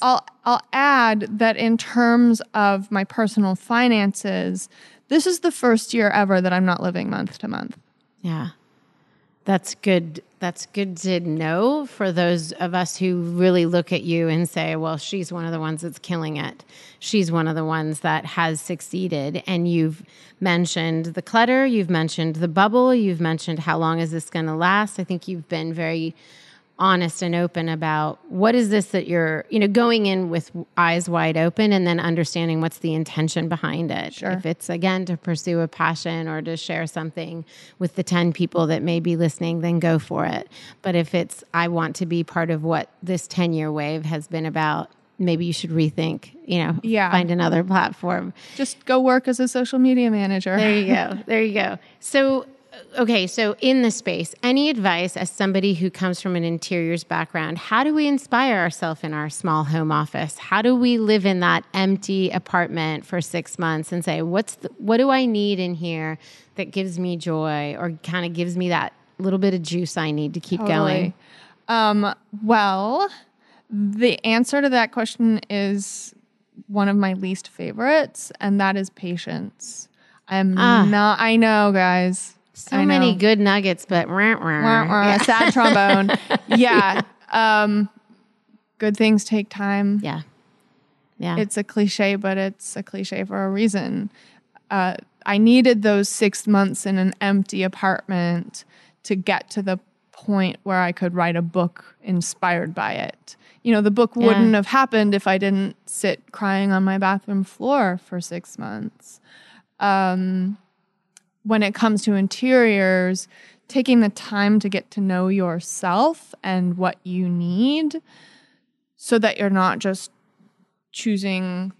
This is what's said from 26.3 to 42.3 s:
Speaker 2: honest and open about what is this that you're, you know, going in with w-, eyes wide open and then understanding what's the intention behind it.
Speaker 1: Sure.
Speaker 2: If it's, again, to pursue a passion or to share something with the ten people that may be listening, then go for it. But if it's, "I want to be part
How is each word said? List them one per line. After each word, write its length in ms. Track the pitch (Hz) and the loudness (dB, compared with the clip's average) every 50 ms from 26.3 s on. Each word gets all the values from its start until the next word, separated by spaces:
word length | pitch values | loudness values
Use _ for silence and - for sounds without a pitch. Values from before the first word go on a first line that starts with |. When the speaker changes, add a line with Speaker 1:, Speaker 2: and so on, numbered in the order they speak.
| - - - - - _ _ _ _ | -20 -20 -20 -20 -20 _ _ _ _
Speaker 2:
honest 460 | - 180 190 185 180 180 165 - - 185 | 0 2 2 2 2 0 -2 -4 -4 -4
and 140 | 175 170 | -2 -2
open 320 | 170 175 170 - 170 165 165 | 0 -2 -2 -2 -4 -4 -4
about 500 | 165 156 160 156 156 151 151 151 - - - - | -4 -4 -2 -2 0 0 -2 -4 -6 -8 -12 -10
what 240 | 247 185 196 220 233 | -2 0 2 4 4
is 160 | 247 233 202 | 2 2 2
this 180 | 208 214 190 | 2 0 0
that 200 | - - 190 - | 0 -4 -4 -2
you're, 380 | - 170 170 165 160 156 156 - - | -2 0 0 0 0 -2 -4 -4 -4
you 120 | 208 220 | 0 0
know, 80 | 208 202 | 2 2
going 380 | 196 240 233 233 233 226 208 | 4 4 4 4 4 2 2
in 220 | 196 190 190 185 170 | 2 0 0 -2 -2
with 200 | 165 170 156 - | -2 -4 -6 -6
w-, 180 | - 175 165 - _ | -10 -14 -14 -6 _
eyes 320 | - 175 170 170 175 170 - | 2 2 2 2 0 0 -2
wide 280 | 170 170 160 160 160 | 0 0 0 0 2
open 360 | 160 160 170 175 - 220 214 202 | 2 0 0 2 2 2 2 4
and 140 | 190 185 | 2 2
then 140 | 175 170 170 | 2 0 0
understanding 600 | 156 170 165 165 165 - - 170 165 165 160 160 | 0 0 0 0 -2 -2 -2 -2 -2 -2 0 -2
what's 180 | 160 165 - - | -2 -4 -4 -6
the 140 | - 165 156 | -4 -4 -2
intention 560 | 160 160 - - - 156 160 - 170 165 165 | -2 -4 -4 -4 -2 -2 -2 -2 -2 -4 -4
behind 440 | 170 160 - 151 151 156 170 160 - | -4 -4 -4 -4 -4 -4 -4 -4 -6
it. 200 | - - - - | -6 -8 -10 -10
Speaker 1:
Sure. 200 | - - 190 185 | -8 -6 -6 -4
Speaker 2:
If 120 | 185 185 | -4 -4
it's, 240 | 160 165 - - - | -4 -6 -6 -6 -8
again, 360 | 175 170 170 190 185 185 185 | -6 -2 -2 0 0 -2 -2
to 120 | 175 180 | -4 -6
pursue 440 | 156 - - 170 156 - 180 170 170 | -6 -6 -6 -6 -4 -4 -2 -2 -2
a 80 | 165 160 | -2 -4
passion 580 | - - 165 160 165 160 - 170 165 165 165 | -4 -2 -2 -2 -2 -2 -6 -6 -6 -6 -6
or 160 | 160 156 156 156 | -6 -8 -8 -8
to 140 | 160 165 | -8 -8
share 320 | 160 - - 170 160 165 156 | -8 -8 -8 -6 -6 -6 -6
something 560 | - 170 160 160 - - 160 190 170 165 160 - - - - - _ - | -8 -8 -10 -8 -8 -10 -10 -10 -10 -14 -14 -16 -20 -20 -20 -20 _ -6
with 160 | 185 170 - | -6 -6 -4
the 80 | - 139 | -4 -4
ten 300 | - 180 175 170 175 160 | -2 0 2 2 2 0
people 340 | - 175 165 - 175 165 | 0 -2 -2 0 0 0
that 160 | 151 165 - - | 0 0 -2 -2
may 160 | 170 170 170 | -2 -2 -2
be 160 | 160 175 170 | 0 -2 0
listening, 460 | 165 170 165 - - 170 165 165 170 | 0 0 0 -2 -2 -4 -4 -4 -4
then 180 | 160 170 170 170 | -2 -2 0 0
go 220 | 160 170 160 156 | 2 2 0 0
for 240 | - - - 147 - | 0 -2 -4 -4 -4
it. 220 | - 85 - - - - - - - - _ - | -2 -4 -6 -8 -10 -16 -20 -20 -20 -18 _ -6
But 140 | 196 175 | -2 0
if 180 | 170 165 151 - | 0 0 0 -2
it's, 300 | 180 175 - - - - _ - | -4 -4 -4 -8 -16 -12 _ -2
"I 140 | 170 170 170 | -2 -2 0
want 260 | 170 165 160 156 - | -2 -2 -2 -4 -4
to 120 | - 185 | -6 -6
be 180 | 165 175 170 165 | -4 -2 -2 -4
part 260 | - | -2